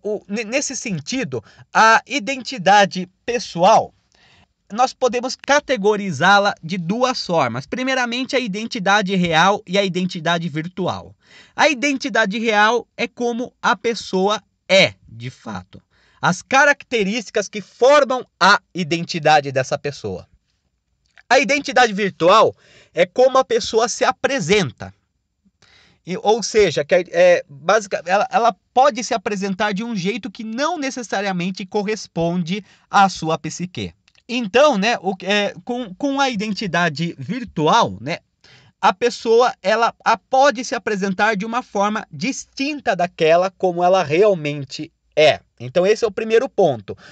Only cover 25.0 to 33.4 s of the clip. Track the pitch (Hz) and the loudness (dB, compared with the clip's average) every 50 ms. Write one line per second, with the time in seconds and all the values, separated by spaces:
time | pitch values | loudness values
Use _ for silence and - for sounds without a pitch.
25 | _ _ _ _ _ _ _ _ _ _ _ _ _ _ _ _ _ _ _ _ | _ _ _ _ _ _ _ _ _ _ _ _ _ _ _ _ _ _ _ _
26 | _ 165 180 - - 202 220 240 190 - - 220 208 180 135 165 143 - 185 180 | _ -10 -10 -4 0 0 0 0 -2 -2 0 2 2 2 2 -2 -2 0 0 0
27 | 180 175 - 170 180 180 175 151 - - 143 139 139 170 196 226 208 196 - - | 0 0 2 4 4 6 4 4 0 -4 -14 -6 0 0 2 2 0 -2 -6 -8
28 | 151 170 185 202 196 - - 190 226 220 - - _ _ _ - 262 294 240 226 | -2 0 0 0 0 0 0 0 2 0 0 -2 _ _ _ 2 4 4 2 0
29 | 233 - 262 226 - 240 208 190 196 202 190 180 220 208 180 180 233 240 233 202 | -4 -4 -4 -4 -4 -4 -4 -4 -4 -4 -4 -2 -2 -2 -2 -4 -6 -6 -6 -4
30 | 160 190 220 247 190 247 190 - 226 220 220 240 285 320 359 339 277 269 - 262 | -4 -4 -4 -6 -8 -12 -12 -12 -12 -10 -6 -4 -4 -4 -4 -4 -6 -6 -8 -8
31 | 240 - - 196 202 202 190 180 175 185 185 - 208 185 - 214 202 202 214 202 | -8 -6 -6 -4 -4 -4 -4 -4 -4 -6 -6 -8 -10 -6 -6 -4 -4 -4 -6 -6
32 | - - - 170 165 170 170 180 175 156 185 214 202 _ _ _ _ _ - 196 | -8 -8 -6 -4 -2 -2 -2 -2 -4 -4 -6 -8 -8 _ _ _ _ _ 2 4
33 | 196 190 180 - - 156 160 156 | 4 4 2 -2 -4 -4 -4 -4